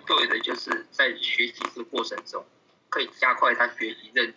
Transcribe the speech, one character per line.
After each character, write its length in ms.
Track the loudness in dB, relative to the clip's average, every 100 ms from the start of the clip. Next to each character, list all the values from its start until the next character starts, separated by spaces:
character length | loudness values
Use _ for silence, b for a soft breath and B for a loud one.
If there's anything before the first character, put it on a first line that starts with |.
| 2
对 180 | 2 4
的 140 | 0
就 160 | -2 -4
是 320 | -4 -4 -4
在 240 | 0 0 0
学 300 | -2 0 0
习 60 | -2 -8 -8
这 60 |
个 20 |
过 200 | -6 -4
程 140 | -4 -8 -8
中， 180 | -10 -12 _ _ _ _
可 100 | -4
以 80 | -4 0
加 160 | 0 4
快 180 | 2
他 140 | 4 0
学 220 | 0 -6
习 160 | -6 -4
认 220 | 0 0